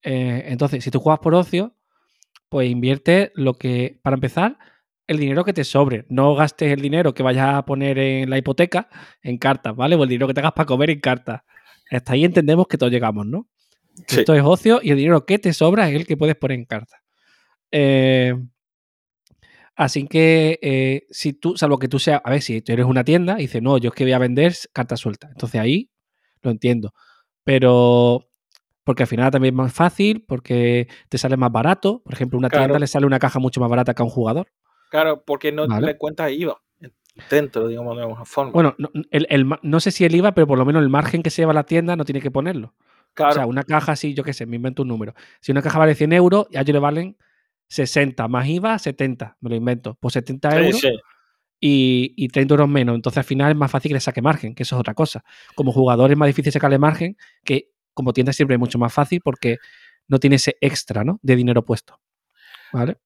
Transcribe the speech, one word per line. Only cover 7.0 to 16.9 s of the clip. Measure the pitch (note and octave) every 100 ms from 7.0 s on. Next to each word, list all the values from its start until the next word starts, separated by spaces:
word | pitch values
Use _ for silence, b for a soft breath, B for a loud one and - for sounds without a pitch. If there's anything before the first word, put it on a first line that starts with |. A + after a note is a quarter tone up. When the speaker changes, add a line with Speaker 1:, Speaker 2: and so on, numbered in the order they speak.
| E3
Speaker 1:
que | B2+
vayas | C3 B2+ C3+
a | C#3
poner | C3+ C#3 C#3 C3+
en | C3+ C3 C3
la | C3+
hipoteca | C3 C3+ F3 F3+ A3+ B B B
en | - B2
cartas, | C3+ C3 - A2+
¿vale? | C3+
O | E3+
el | C3+
dinero | B2 C3+
que |
tengas | C3 D3+
para | - D3+
comer | B2+ D3+
en | D3
cartas. | C#3 B2+ - C3 _ b b b _
Hasta | B2+ -
ahí | C3
entendemos | E3+ F3 D3 E3 F#3
que | D3+
todos | B2
llegamos, | A#2+ A2+ G#2
¿no? | G#2 D#3+ A#3+ _ _ _ _ - -
Speaker 2:
Sí. | -
Speaker 1:
Esto | A2+
es | D3+
ocio | C#3+ F3+ A3 A#3+
y | G3+
el | C#3
dinero | D3 E3
que | - G3+
te | F#3+
sobra | D#3+ D#3 G#3 F3+
es |
el | C#3+ E3+
que | D3+
puedes | D#3
poner | D#3 C3+ B2+
en |
cartas. | A#2+ A2 A2+